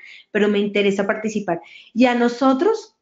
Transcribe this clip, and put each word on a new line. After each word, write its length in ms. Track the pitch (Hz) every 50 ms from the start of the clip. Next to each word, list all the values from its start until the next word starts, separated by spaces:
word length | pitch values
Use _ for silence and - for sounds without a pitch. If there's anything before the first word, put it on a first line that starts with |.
| - - - - _ _
pero 160 | - 208 208 214
me 120 | 208 202
interesa 460 | 208 202 - 208 202 202 196 208 202
participar". 560 | 202 214 - - 214 - 214 - 185 170 170 - - - - - _ _
Y 120 | 220 254
a 100 | 247 240
nosotros 760 | 240 240 240 240 - 269 262 269 262 339 415 453 427 - - _ _